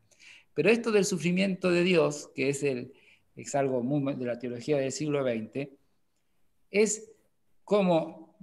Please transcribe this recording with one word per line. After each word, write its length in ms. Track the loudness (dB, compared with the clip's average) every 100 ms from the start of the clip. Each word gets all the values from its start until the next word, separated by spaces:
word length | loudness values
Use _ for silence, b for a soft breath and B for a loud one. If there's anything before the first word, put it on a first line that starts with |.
| _ B B B B
Pero 160 | 0 2
esto 200 | 4 4
del 140 | 2
sufrimiento 640 | 2 0 0 0 0 0 0
de 140 | 2
Dios, 460 | 4 4 2 -2 -10
que 140 | -4 -2
es, 140 | 0
el, 280 | -2 -4 -8 b b b _ -18
es 180 | -6
algo 280 | -2 0 -2
muy 320 | 0 -2 -2
de 100 | -4
la 140 | -6 -6
teología 400 | -8 -8 -2 -2
del 120 | -2
siglo 320 | -4 -4 -2
veinte, 540 | -2 -2 -6 -8 -10 -14 _ _ _ _ _ _ _ _ _
es 400 | 2 2 0 -10 -20 _ _ _ _
como 720 | 0 2 4 4 2 -10 -20 -20